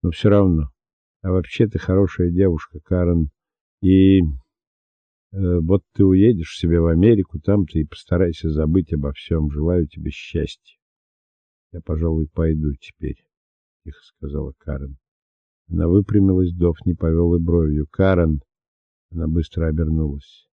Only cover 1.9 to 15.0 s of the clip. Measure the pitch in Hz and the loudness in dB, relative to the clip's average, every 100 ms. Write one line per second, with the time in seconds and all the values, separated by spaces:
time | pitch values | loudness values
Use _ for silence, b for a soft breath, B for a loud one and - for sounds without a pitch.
1.9 | 92 98 - 90 87 98 80 - 82 _ | 0 0 0 -2 2 0 0 -8 -20 _
2.9 | 90 87 85 76 _ _ _ _ _ 92 | -2 0 0 -2 _ _ _ _ _ 2
3.9 | 95 95 98 82 67 _ _ _ _ _ | 6 6 4 2 -4 _ _ _ _ _
4.9 | _ _ _ _ 98 92 87 82 95 _ | _ _ _ _ -6 -2 0 2 0 _
5.9 | - 98 92 107 104 78 - 85 85 82 | 2 4 6 4 2 -6 -6 0 2 2
6.9 | 82 104 110 90 80 - 101 85 80 76 | 4 4 4 0 -6 -2 -2 0 -4 -6
7.9 | - - 87 90 80 82 76 78 90 85 | -10 -4 0 0 -2 -4 -2 0 0 -2
8.9 | 80 71 69 - 82 76 73 80 90 78 | -4 -4 -8 -4 -2 -2 -4 -2 -2 -2
9.9 | - 76 - - 82 73 - _ _ _ | -6 -12 -12 -10 -8 -8 -10 _ _ _
10.9 | _ _ _ _ _ _ _ _ 87 - | _ _ _ _ _ _ _ _ -16 -6
11.9 | 78 82 80 76 - 82 78 76 71 - | -2 0 -2 -4 -2 0 0 -4 -6 -14
12.9 | _ 71 - _ _ _ _ _ _ - | _ -10 -10 _ _ _ _ _ _ -20
13.9 | - _ _ 73 71 69 - - 69 69 | -20 _ _ -10 -8 -10 -12 -12 -10 -10
14.9 | 67 | -16